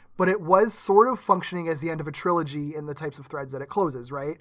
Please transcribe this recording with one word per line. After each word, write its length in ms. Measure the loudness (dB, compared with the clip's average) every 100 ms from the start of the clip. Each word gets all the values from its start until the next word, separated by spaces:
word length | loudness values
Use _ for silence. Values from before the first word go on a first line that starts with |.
| -10 -2
but 100 | 0
it 120 | 0
was 320 | 4 4 4
sort 340 | 0 4 6 6
of 100 | 4
functioning 480 | 0 0 0 -4 -4
as 120 | -2
the 80 | -4
end 100 | -6
of 40 | -8
a 60 |
trilogy 640 | -4 0 0 0 -4 -6
in 100 | -6 -8
the 80 |
types 240 | -8 -10 -10
of 80 | -12
threads 260 | -12 -10
that 100 | -10
it 60 | -4
closes, 420 | 0 0 -2 -10
right? 240 | -8 -8 -8